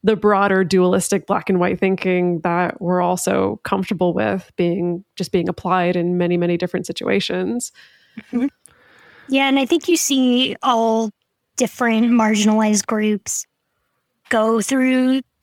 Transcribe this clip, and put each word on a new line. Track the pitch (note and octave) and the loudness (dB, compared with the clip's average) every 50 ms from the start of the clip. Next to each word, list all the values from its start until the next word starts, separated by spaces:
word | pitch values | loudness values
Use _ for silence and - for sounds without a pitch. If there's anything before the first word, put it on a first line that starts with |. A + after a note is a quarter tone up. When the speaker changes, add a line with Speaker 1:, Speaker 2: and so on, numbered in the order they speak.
| - | 2
Speaker 1:
the | G3+ A3 | 0 0
broader | G#3 G#3 G#3 G#3 F#3+ G3+ G3+ F#3+ F#3+ F#3+ | 2 2 2 4 4 2 2 2 2 2
dualistic | D#3 - F#3 F3+ F3+ F#3+ F#3+ F3+ - G#3 F#3+ - | 2 2 4 4 4 2 0 0 0 -2 -2 -2
black | - F#3+ - - | -2 -4 -4 0
and | - F#3+ F3+ | 0 0 0
white | F3 F3+ F3+ F3+ | 2 0 0 0
thinking | G3 F#3+ F#3+ F3+ - F#3 F3+ F3+ F3+ F3 F3 D#3+ | 0 -2 0 0 -2 -2 0 0 0 0 -2 -2
that | - F3+ E3+ F3 F3+ - - - | -2 -2 -2 0 -2 -2 -4 -6
we're | E3+ F3 F3+ F3+ | -4 -2 0 0
also | F3 F3 F#3 F3+ - F#3+ G3 F#3+ F#3+ - A3 - - | 0 0 -2 -2 -2 -2 0 0 0 -2 -4 -6 -4
comfortable | - G3 F#3+ F#3 - G#3 E3 F#3 F3 F3+ | -4 -2 -2 -2 -4 -2 0 0 0 0
with | F#3 - - G3 F#3+ - - _ | 0 -2 -2 -2 -4 -8 -10 _
being, | - F3 E3+ E3+ - F3 F3 F3 F3 - _ _ | -2 -2 -2 0 -2 -2 -4 -4 -6 -10 _ _
just | - F#3 - | -10 -8 -2
being | - F3+ E3+ | -2 -2 -2
applied | F3+ F3 - - F3+ F#3 F#3 F3 F3+ F3+ | -2 -6 -6 -4 -2 0 0 0 0 0
in | F3+ E3+ F3 F3+ | 0 0 0 0
many, | F3 F3 F3 F3+ | 0 0 0 0
many | F3 F3 F3 F3 | 0 0 0 0
different | E3+ F3+ F3 - F#3 - | -2 -2 -4 -4 -6 -6
situations. | - - - - - G3+ G3+ - - F3+ F#3 F3+ F#3+ A#3 A#3+ - - _ - - - _ _ _ _ _ - - _ - | -6 -10 -6 -2 -2 -2 -2 -2 -2 -4 -4 -4 -4 -4 -6 -8 -10 _ -20 -20 -20 _ _ _ _ _ -20 -18 _ -4
Speaker 2:
Mm-hmm. | A#3+ B3 C#4+ _ _ _ - _ _ _ _ _ - - - - - - - | -4 -4 -4 _ _ _ -20 _ _ _ _ _ -20 -20 -20 -20 -20 -6 -2
Yeah, | C4 C4+ C4+ | 0 0 2
and | C4+ C4+ C#4 | 2 2 2
I | C4+ | 2
think | - E4 D#4+ - | 2 0 0 2
you | - E4+ | 0 0
see | D#4+ - - C#4+ C4+ B3+ B3 B3 B3 C4 - - - - | 0 0 0 0 2 2 2 2 2 0 -2 -4 -4 -2
all | B3+ A#3+ A3+ A3+ A3+ A3 A3+ A3+ G#3+ _ _ _ _ _ _ _ _ _ | 0 2 2 2 2 2 0 0 -2 _ _ _ _ _ _ _ _ _
different | - B3 G#3 - - B3 A#3 A3 A3 A#3+ A#3 | -4 -4 -4 -2 -2 0 2 2 2 2 4
marginalized | A#3+ A#3 A3 G#3+ A3 G#3 G#3 A3 G#3+ A3 A3 G#3+ G#3+ G3+ - | 4 4 4 2 2 2 4 4 4 4 2 2 0 0 -2
groups | - A3+ G#3+ G#3+ G#3+ G#3+ G3 _ - - - - _ _ _ _ _ _ _ _ _ _ _ _ _ _ _ _ - | -2 -4 -2 0 0 -2 -2 _ -8 -8 -8 -10 _ _ _ _ _ _ _ _ _ _ _ _ _ _ _ _ -2
go | - A3 A3 A3 A3+ A3+ | 0 0 2 2 0 0
through | G3+ - C4+ C4 B3+ C4 C4 B3+ B3+ B3+ C4 C4+ - _ _ _ | 0 0 0 0 2 2 2 2 2 2 0 -2 -4 _ _ _